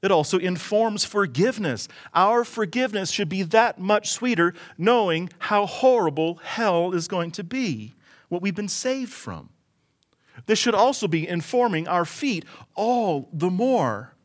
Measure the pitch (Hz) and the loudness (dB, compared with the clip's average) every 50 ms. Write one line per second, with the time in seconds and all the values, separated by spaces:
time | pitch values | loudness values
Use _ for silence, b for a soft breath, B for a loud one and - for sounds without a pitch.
0 | - 196 202 165 151 - - 185 175 185 180 165 - - 208 208 226 226 214 208 | 2 4 4 4 4 2 0 0 0 0 -2 -2 -4 -2 0 2 2 2 0 -2
1 | - - - 208 202 170 120 127 180 247 262 - 208 160 123 104 - - B B | -4 -2 0 -2 -2 0 2 2 2 2 2 0 -4 -4 -4 -4 -8 -12 B B
2 | B B B - 185 202 226 240 240 233 - 226 220 180 160 240 254 254 208 208 | B B B 4 4 4 4 2 0 -2 -2 -4 -4 -2 0 -2 -2 0 0 -2
3 | 190 - - - 208 156 175 190 196 165 160 220 226 240 - - 185 196 208 208 | -4 -4 -2 -2 -4 -2 -2 -4 -4 2 4 4 4 4 0 -4 0 2 2 2
4 | 208 - - - 233 254 240 170 170 175 170 B B B B B 165 208 240 240 | 2 -2 -6 -4 -2 -2 2 4 2 2 2 B B B B B 2 4 4 4
5 | 214 185 165 160 180 180 - _ - - 208 202 208 - - - - 262 254 240 | 4 2 0 -2 -4 -6 -10 _ -4 0 0 0 0 0 -4 2 4 4 4 6
6 | 196 160 143 147 160 165 175 175 - - - - 233 214 180 170 170 180 185 175 | 2 0 0 0 -2 -2 -2 -6 -10 -10 -6 -2 0 2 2 2 2 0 -2 -4
7 | 165 - - 180 170 170 - - 202 170 - 262 262 214 139 110 107 110 - b | -4 -4 -4 -4 -4 -4 -6 -10 -10 -8 -6 -4 -2 -2 -4 -6 -8 -14 -18 b
8 | b b b b b b 170 180 175 196 180 202 208 202 - - - 254 262 269 | b b b b b b -8 -4 -4 -4 -4 -4 -6 -6 -6 -4 -2 -2 -2 -2
9 | 254 226 - - - - 92 80 71 - _ _ _ _ _ _ _ _ _ _ | -4 -8 -10 -12 -12 -10 -12 -12 -12 -18 _ _ _ _ _ _ _ _ _ _
10 | _ _ B B B B B B B - 214 208 - 247 226 196 214 254 277 - | _ _ B B B B B B B 0 0 2 2 2 4 4 4 4 4 0
11 | - 190 156 160 156 170 175 170 156 - - 247 240 233 190 156 165 - 170 175 | -2 -2 -2 -2 -2 -2 -4 -6 -4 -2 0 2 2 2 0 -2 -2 0 0 0
12 | 170 160 - - - 285 233 160 - B B B B B _ - 208 226 247 247 | -2 -2 -4 -4 -2 -2 -2 -2 -6 B B B B B _ -4 0 0 0 0
13 | 226 202 165 143 127 - - 156 165 180 185 180 233 262 262 226 160 123 107 101 | 0 0 -2 -2 -4 -8 -6 -2 -2 0 0 2 2 2 2 2 2 0 0 -4
14 | 120 - _ _ | -8 -14 _ _